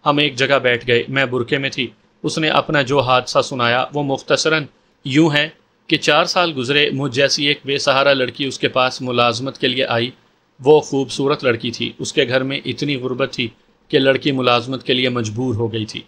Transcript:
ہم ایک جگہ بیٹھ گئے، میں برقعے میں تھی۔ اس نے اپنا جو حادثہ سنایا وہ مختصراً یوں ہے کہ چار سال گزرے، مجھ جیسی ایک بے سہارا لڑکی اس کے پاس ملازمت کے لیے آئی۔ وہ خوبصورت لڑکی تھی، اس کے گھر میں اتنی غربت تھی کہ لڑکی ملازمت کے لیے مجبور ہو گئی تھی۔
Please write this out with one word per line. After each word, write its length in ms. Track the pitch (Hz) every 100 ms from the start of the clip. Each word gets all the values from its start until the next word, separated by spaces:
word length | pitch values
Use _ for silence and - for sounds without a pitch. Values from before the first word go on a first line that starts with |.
| 151
ہم 120 | 147
ایک 180 | 147 127
جگہ 240 | 131 139
بیٹھ 280 | 123 120 123
گئے، 160 | 120 -
میں 180 | 135 131
برقعے 320 | 123 117 139
میں 120 | 139
تھی۔ 180 | 139 120 _ _ _
اس 140 | 156 165
نے 120 | 156
اپنا 320 | 139 143 151
جو 180 | 127 143
حادثہ 420 | 123 127 120 147
سنایا 440 | 123 135 120 123 127
وہ 100 | 147
مختصراً 600 | 143 135 - 147 160 156 139 _ _ _ 139
یوں 240 | 135 160
ہے 160 | 147 151 - _ _ -
کہ 100 | 151
چار 280 | - 151 175
سال 280 | 190 175 139
گزرے، 320 | 120 147 147
مجھ 260 | 135 143 120
جیسی 300 | 139 - 143
ایک 140 | 143 127
بے 120 | 139
سہارا 360 | 143 131 139
لڑکی 320 | 135 123 113 139
اس 140 | -
کے 80 | -
پاس 340 | 131 127 -
ملازمت 560 | 127 120 120 113 135 -
کے 100 | 135
لیے 180 | 127 131
آئی۔ 260 | 117 123 - _ _ _ _
وہ 180 | 131 151
خوبصورت 600 | 147 139 135 - 139 147
لڑکی 280 | 135 113 123
تھی، 200 | 113 120 -
اس 140 | 123
کے 140 | - 131
گھر 160 | 131
میں 160 | 131 139 135
اتنی 300 | 117 147 139
غربت 340 | 127 127 135
تھی 160 | - 117 _ _ _ _
کہ 120 | 143
لڑکی 320 | 135 131 151
ملازمت 520 | 135 123 120 123 127
کے 100 | -
لیے 160 | 127 127
مجبور 460 | 123 110 107 131 110
ہو 180 | 113
گئی 120 | 110 110
تھی۔ 160 | -